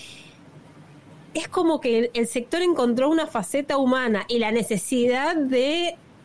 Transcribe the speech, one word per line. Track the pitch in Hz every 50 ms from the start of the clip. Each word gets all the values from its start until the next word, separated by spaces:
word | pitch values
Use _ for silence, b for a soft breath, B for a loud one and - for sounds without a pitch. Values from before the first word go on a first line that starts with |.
| B B B B B B B B B - - - - - - - - - - - - - - - - - -
Es | 311 330 -
como | - 370 349 330 311 277
que | - 247 226 226
el, | 240 240 -
el | 240 233 226
sector | - 262 240 - - 339
encontró | 359 359 339 277 247 240 233 247 262 294
una | 320 320 311 311
faceta | - 233 190 - - 277 285 - 294 277
humana | 269 254 254 262 254 240 214 190 202 -
y | 240 240
la | 220 214
necesidad | 220 233 208 - 226 185 - - 262 247 240 247 247 262 277 320 339
de | 320 285 262 262 247 254 285 311 349 349 339 339 - - - - -